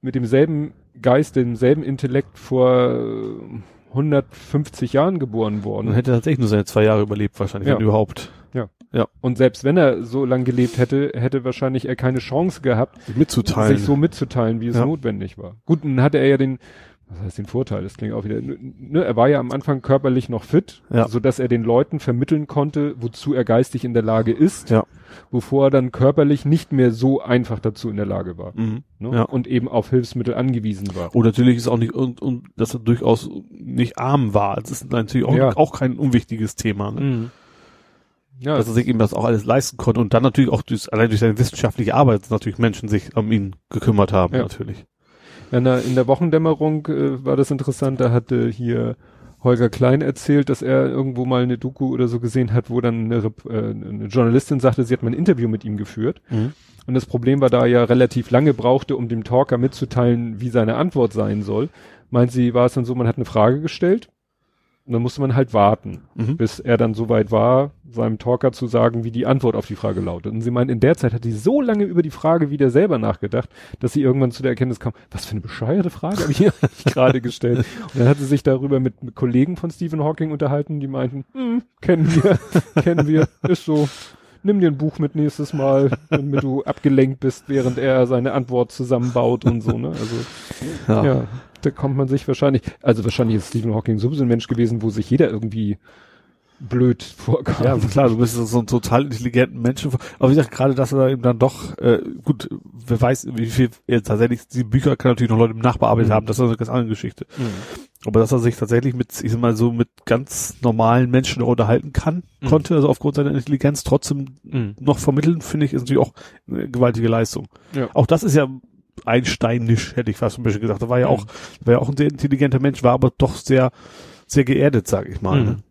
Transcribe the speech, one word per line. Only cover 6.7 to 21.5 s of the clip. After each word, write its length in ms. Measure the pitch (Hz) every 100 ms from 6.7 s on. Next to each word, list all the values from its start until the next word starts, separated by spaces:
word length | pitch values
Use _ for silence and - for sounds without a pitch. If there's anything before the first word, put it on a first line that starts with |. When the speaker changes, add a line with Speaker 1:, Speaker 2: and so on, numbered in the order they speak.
| - 107
Speaker 2:
Jahre 160 | 107
überlebt, 360 | 104 104 104 -
wahrscheinlich, 300 | 98 - 101
Speaker 1:
Ja. 60 | 127
Speaker 2:
wenn 80 |
überhaupt. 480 | 110 107 107 - - - -
Speaker 1:
Ja. 160 | 127 107 _ _
Speaker 2:
Ja. 160 | 110 117 _
Speaker 1:
Und 160 | 127 127
selbst 260 | 127 -
wenn 140 | 131 175
er 260 | 147 117
so 220 | 117 127 135
lang 180 | 127
gelebt 340 | 127 123 123 123
hätte, 340 | 123 139 143
hätte 300 | - 123 135
wahrscheinlich 440 | 127 127 135 131 -
er 80 | 127
keine 240 | 127 127
Chance 420 | - 131 185 -
gehabt, 400 | 135 113 131 -
Speaker 2:
Sich 120 | - 107
mitzuteilen. 640 | 151 - 110 - 107 101
Speaker 1:
sich 80 | 101
so 100 | 143
mitzuteilen, 640 | 160 - 135 127 113 113
wie 60 | 117
es 80 | 113
Speaker 2:
Ja. 80 | 127
Speaker 1:
notwendig 520 | 160 127 104 98 -
war. 180 | 101 110 -
Gut, 180 | 160
dann 180 | 147 131
hatte 160 | 139 143
er 80 | 135
ja 100 | 139
den 200 | 135 131 - - - _ _
was 100 | 85
heißt 160 | 92 -
den 80 | 101
Vorteil? 380 | 120 120 101
Das 120 | 95 -
klingt 180 | 107
auch 120 | 110 104
wieder, 100 | 110
n-, 380 | 127 139 127 -
ne, 240 | - 151 185
er 100 | 117
war 140 | 127
ja 100 | 143
am 140 | 123
Anfang 280 | 135 139 139
körperlich 460 | - 135 135 127 123
noch 160 | 117
fit, 380 | - 151 - - _
Speaker 2:
Ja. 140 | 120 113
Speaker 1:
sodass 320 | 113 120 127
er 80 |
den 160 | 127